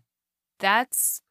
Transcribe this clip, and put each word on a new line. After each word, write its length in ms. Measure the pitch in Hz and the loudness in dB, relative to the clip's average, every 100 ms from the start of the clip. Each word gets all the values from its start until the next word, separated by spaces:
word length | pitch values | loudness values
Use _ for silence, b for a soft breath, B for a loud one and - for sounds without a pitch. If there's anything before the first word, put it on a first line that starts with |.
| _ _ _ _ _ - | _ _ _ _ _ -4
That's 640 | 196 214 254 - - - _ | 0 2 0 -2 -4 -4 _